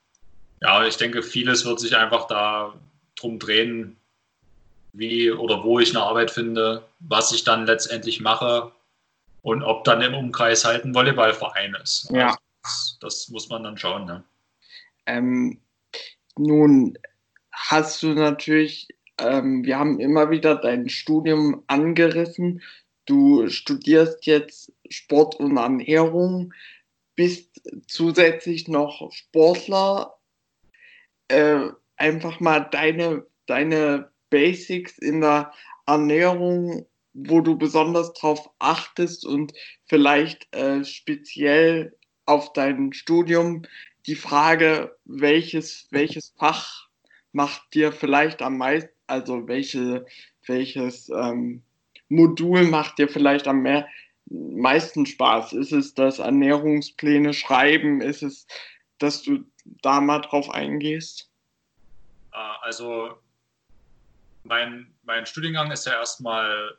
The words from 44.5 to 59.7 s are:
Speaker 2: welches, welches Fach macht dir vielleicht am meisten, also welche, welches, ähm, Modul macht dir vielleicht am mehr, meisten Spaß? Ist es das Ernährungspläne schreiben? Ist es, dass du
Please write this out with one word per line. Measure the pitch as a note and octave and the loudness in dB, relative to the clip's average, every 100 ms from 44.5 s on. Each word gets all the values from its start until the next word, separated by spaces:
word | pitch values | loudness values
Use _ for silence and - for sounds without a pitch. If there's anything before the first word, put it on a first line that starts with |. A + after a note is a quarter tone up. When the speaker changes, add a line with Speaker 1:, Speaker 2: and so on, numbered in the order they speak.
| E3 D#3+ D#3 - - - | 4 4 2 -4 -14 -16
Speaker 2:
welches, | C3+ D3 D#3 E3+ D#3+ D#3 - - | -2 2 2 0 -6 -8 -14 -6
welches | C#3+ D#3 D#3+ - - | -2 -2 -6 -16 -2
Fach | D3+ - - - - _ _ _ _ | -2 -2 -8 -18 -20 _ _ _ _
macht | C#3+ C#3+ - _ | -4 -4 -6 _
dir | D#3 D3+ | 0 0
vielleicht | C#3+ C#3 C#3+ D#3 D#3+ | 0 0 2 0 -2
am | C3 C3 | -6 -4
meisten, | C3 D#3 D#3+ _ - | -2 -2 -4 _ -8
also | C3 A#2+ B2 A#2 | -8 -6 -8 -6
welche, | C3 C3+ C3+ B2 B2+ B2+ - - _ - | -6 -6 -6 -6 -6 -10 -20 -20 _ -6
welches, | B2+ C3+ C3+ B2 B2 - | -4 -4 -6 -8 -8 -10
ähm, | G2+ A#2+ A#2+ A#2+ B2 _ _ _ _ - | -6 -4 -4 -8 -10 _ _ _ _ 0
Modul | D#3+ E3 E3 E3+ F3+ | 6 6 4 2 4
macht | F3 D#3 D3 - | 4 2 0 0
dir | C#3+ | 0
vielleicht | D3 C#3+ C#3+ C#3 | 2 2 2 0
am | C3+ | 0
mehr, | C3 D3 D3 - _ _ - | 2 0 -2 -14 _ _ -16
meisten | E2 C2+ E2 B2+ D#3 D#3+ D3+ C#3 | -14 -10 -2 2 2 0 -4 -4
Spaß? | - B2+ A2+ - | 0 0 0 -2
Ist | A#2+ C#3 | -8 -4
es | D3 C#3 | -2 -2
das | - C3+ C3+ | 0 0 0
Ernährungspläne | A#2 C#3 C#3 D3 D3+ D3 - - D3+ D3 D3 | 0 2 4 2 2 0 -2 -4 2 2 2
schreiben? | C#3+ - B2+ C#3+ D#3 D3 C#3 | -2 0 2 4 4 2 -2
Ist | C3 C#3+ | -2 -6
es, | C#3+ - - - - _ _ - | -10 -12 -20 -20 -20 _ _ -4
dass | D3 C#3+ | -4 -4
du | - C#3 - _ - | -4 -4 -6 _ -20